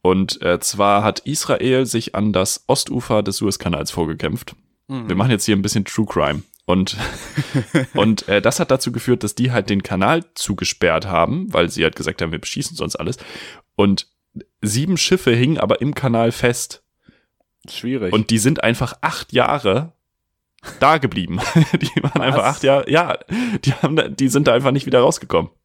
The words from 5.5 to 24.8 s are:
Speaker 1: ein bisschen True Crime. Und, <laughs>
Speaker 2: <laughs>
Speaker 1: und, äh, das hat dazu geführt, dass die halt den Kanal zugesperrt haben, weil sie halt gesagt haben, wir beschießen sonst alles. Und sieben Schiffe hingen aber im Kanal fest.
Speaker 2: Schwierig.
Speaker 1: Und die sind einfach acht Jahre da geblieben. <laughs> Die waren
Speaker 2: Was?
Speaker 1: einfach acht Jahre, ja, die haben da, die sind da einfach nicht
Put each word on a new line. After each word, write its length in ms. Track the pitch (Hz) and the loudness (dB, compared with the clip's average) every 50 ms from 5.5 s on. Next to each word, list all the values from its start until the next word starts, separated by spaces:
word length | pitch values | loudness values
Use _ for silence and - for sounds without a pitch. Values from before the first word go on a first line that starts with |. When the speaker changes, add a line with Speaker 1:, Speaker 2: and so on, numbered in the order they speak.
| 107 | 2
Speaker 1:
ein 60 | 95 | 2
bisschen 220 | 98 104 - 110 95 | 2 0 0 -2 -2
True 220 | - - - 110 | -2 -2 -2 -2
Crime. 380 | 101 - 90 73 71 73 73 - _ _ _ _ | 0 0 0 0 0 0 -4 -8 _ _ _ _
Und, 320 | - 90 95 92 - - 101 - - - - - - | 0 2 2 2 0 -4 -8 -8 -8 -8 -12 -14 -8
<laughs> 320 | - - 139 - - 139 | -6 -6 -6 -2 -4 -4
Speaker 2:
<laughs> 320 | 117 - - - 131 - - | -4 0 -2 -2 -2 0 0
Speaker 1:
und, 340 | - 101 110 110 98 - - | 2 2 2 2 0 0 0
äh, 120 | 98 104 | 0 2
das 200 | 98 113 120 - | 2 2 0 0
hat 100 | 175 - | 0 0
dazu 220 | 131 127 - - | 0 0 0 -4
geführt, 320 | 123 123 - - 123 120 - | -6 -4 0 0 0 0 0
dass 100 | 101 - | -6 -2
die 160 | - 120 127 | 0 -2 0
halt 180 | 123 117 95 - | 0 0 0 2
den 140 | 104 98 | 0 0
Kanal 400 | - - - 92 95 110 160 170 170 _ _ | 0 -2 -2 0 2 2 2 0 -2 _ _
zugesperrt 720 | - - - 104 87 90 - - _ - 85 80 80 82 | -10 -6 -4 -4 -4 -4 -6 -2 _ 2 2 2 2 0
haben, 460 | 95 90 82 85 - 131 170 185 - | 0 2 2 2 2 0 -4 -4 -2
weil 180 | - 87 87 85 | 0 0 0 0
sie 120 | - - | 0 0
halt 140 | 80 80 - | 0 0 0
gesagt 260 | - - 78 82 - | -2 -6 -6 -4 -4
haben, 80 | 90 82 | -6 -4
wir 80 | 82 76 | -4 -8
beschießen 380 | - - - - - - 170 | -8 -8 -8 -8 -8 -8 -6
sonst 180 | - 73 85 - | -6 -6 -6 -6
alles. 220 | - - - 127 - - - - - - - - - _ _ _ | -6 -6 -6 -8 -8 -12 -18 -18 -18 -18 -18 -20 -20 _ _ _
Und 320 | - 101 101 98 - - _ _ _ _ _ _ - - _ _ _ | 2 4 4 4 0 -2 _ _ _ _ _ _ -18 -18 _ _ _
sieben 360 | - 104 101 123 147 175 190 | -6 -2 -2 -2 0 0 0
Schiffe 360 | 160 - - 185 185 - 139 | 0 2 2 0 2 4 2
hingen 260 | 117 113 - 143 160 - | 4 4 4 2 2 0
aber 220 | 107 104 107 - | 2 0 2 0
im 160 | 117 147 147 | 0 -4 -2
Kanal 340 | - - 131 117 113 117 117 | -2 -2 0 2 2 2 0
fest. 520 | 113 - - 123 120 - - - - - _ _ _ _ _ - _ _ _ _ _ _ _ _ _ _ _ - | 0 0 0 0 0 -2 -8 -10 -12 -20 _ _ _ _ _ -20 _ _ _ _ _ _ _ _ _ _ _ -16
Speaker 2:
Schwierig. 440 | - - - 117 131 131 107 90 | -16 -10 -6 -4 -4 -2 -2 0
Speaker 1:
Und 180 | 95 107 107 - | 0 0 2 2
die 80 | 113 110 | 0 2
sind 240 | 101 131 139 - - | 2 2 0 2 0
einfach 300 | 113 120 - 127 - - _ | 0 0 0 -4 -8 -6 _
acht 300 | - 156 - - - _ | -4 -4 -4 -4 -10 _
Jahre 600 | - 123 120 - - 143 123 101 95 123 156 165 _ _ _ _ _ _ _ _ _ _ _ _ _ _ _ - - - | 0 2 2 2 0 0 2 2 2 2 0 -4 _ _ _ _ _ _ _ _ _ _ _ _ _ _ _ -20 -2 2
da 180 | - 143 160 160 | 4 4 4 4
geblieben. 420 | 135 110 - - 90 82 85 92 - - - 170 | 2 -2 -2 -2 -4 -4 -4 -4 -4 2 4 4
<laughs> 140 | 156 - - 175 | 4 4 2 -2
Die 220 | - - - - | -2 -2 -4 -2
waren 100 | - 139 - | -2 -2 -2
Speaker 2:
Was? 60 | - | 0
Speaker 1:
einfach 220 | - 131 139 147 101 | 0 2 2 2 2
acht 180 | 120 147 - | 0 -2 2
Jahre, 260 | - 135 139 143 - - | 2 4 4 4 2 2
ja, 280 | 139 160 175 - - - - - 175 226 247 240 214 - - | 2 2 2 2 -2 -6 -6 -6 -4 -4 -2 -2 -4 -2 0
die 80 | 139 127 | -2 0
haben 220 | - - 143 156 | 0 0 2 2
da, 100 | 160 151 131 | 2 0 0
die 200 | - - 135 131 | -2 0 0 2
sind 180 | - 139 147 | 2 2 4
da 80 | 139 117 | 4 4
einfach 160 | 123 139 135 | 4 2 2
nicht 160 | 127 139 | 0 0